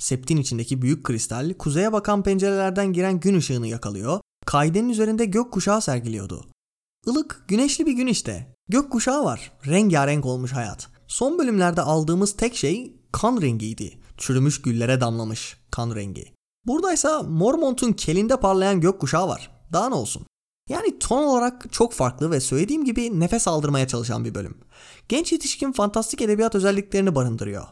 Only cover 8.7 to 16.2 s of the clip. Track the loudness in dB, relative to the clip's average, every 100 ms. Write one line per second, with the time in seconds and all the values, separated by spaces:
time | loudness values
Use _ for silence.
8.7 | 0 2 0 0 2 0 -2 -8 -10 0
9.7 | 4 4 4 4 2 0 -2 -4 -4 -6
10.7 | -10 -16 -20 -8 -2 0 2 2 4 2
11.7 | 2 2 2 2 2 2 0 -2 0 -2
12.7 | -2 -6 -18 _ 0 2 2 2 0 -2
13.7 | -6 -10 -12 -20 -8 -2 2 2 0 -2
14.7 | 0 2 2 0 -2 -4 -8 -10 -16 _
15.7 | -6 -6 -6 -8 -12